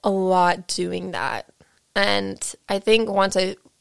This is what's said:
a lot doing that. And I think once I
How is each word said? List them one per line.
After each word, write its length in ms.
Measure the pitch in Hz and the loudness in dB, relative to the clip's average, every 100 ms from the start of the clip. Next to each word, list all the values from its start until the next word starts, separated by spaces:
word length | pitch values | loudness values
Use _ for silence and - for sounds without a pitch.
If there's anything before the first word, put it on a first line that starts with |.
a 60 | 208 | -2
lot 580 | 190 185 185 175 180 - | 0 2 4 4 2 -4
doing 440 | - 180 185 185 | -6 -4 -6 -6
that. 400 | 120 127 110 - _ _ _ _ 196 | -6 -4 -6 -10 _ _ _ _ -2
And 600 | 196 101 98 - - - - | 0 0 -2 -8 -10 -10 -6
I 120 | 196 | -2
think 300 | 220 226 220 | 2 2 2
once 280 | 196 190 190 | 2 2 2
I 180 | 185 196 _ _ | -2 -4 _ _